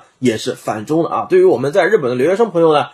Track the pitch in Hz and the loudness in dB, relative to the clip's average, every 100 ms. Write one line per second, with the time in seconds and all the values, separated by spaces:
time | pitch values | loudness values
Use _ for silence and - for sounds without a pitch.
0 | - _ 127 107 127 - - 107 104 160 | -8 _ -2 -2 -6 -8 -8 -8 -4 -2
1 | 160 107 101 185 185 127 135 190 175 208 | -2 -4 0 2 4 2 0 0 2 0
2 | 127 123 147 196 226 170 165 147 143 | 0 0 0 0 0 2 2 2 -2